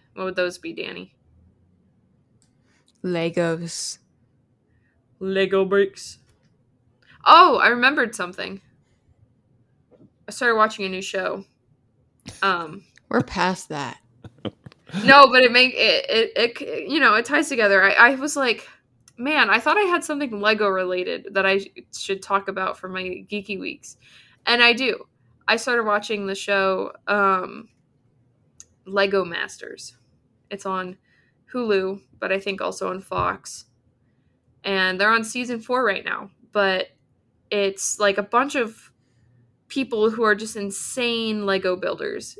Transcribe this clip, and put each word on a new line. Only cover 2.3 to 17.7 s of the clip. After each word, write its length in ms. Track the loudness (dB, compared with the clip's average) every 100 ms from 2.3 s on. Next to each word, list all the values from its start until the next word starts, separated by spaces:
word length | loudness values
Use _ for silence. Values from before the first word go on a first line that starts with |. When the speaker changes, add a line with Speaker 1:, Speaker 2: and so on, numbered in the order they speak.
| _ _ _ _ _ _ _
Speaker 2:
Legos. 960 | -4 -2 -2 0 -2 -2 -6 -8 -10 -12 _ _ _ _ _ _ _ _ _ _ _ -10
Speaker 1:
Lego 460 | -4 0 2 2 2
bricks. 520 | 2 2 -2 -18 -20 _ _ _ _ _ _ _ _ _ 0 8
Oh, 320 | 10 10 6
I 100 | 4
remembered 480 | 4 2 2 -2 -4
something. 440 | -10 -10 -12 -12 _ _ _ _ _ _ _ _ _ _ _ _ _ _ -20 _ -14
I 40 |
started 240 | -2 2 4
watching 300 | 2 0 -8
a 40 |
new 120 | -8
show. 440 | -6 -6 -4 -6 -12 _ _ _ _ _ _ _ -16 -4
Um, 420 | -2 -2 -4 -14 -20 _ -4
Speaker 2:
We're 120 | -2
past 480 | -2 -2 -2 -2 -8
that. 280 | -8 -8 -12 _ _ -20 _ -14 -14 -20 _ -12 -2
Speaker 1:
No, 240 | 6 8 8
but 120 | 8
it 80 | 6
make 220 | 6 2 2
it, 300 | 0 0 0 0 0 0
it, 260 | -2 -2
it, 280 | -10 -8 -2
you 100 | 2
know, 160 | 4 4
it 100 | 2
ties 240 | 0 0
together. 320 | 2 4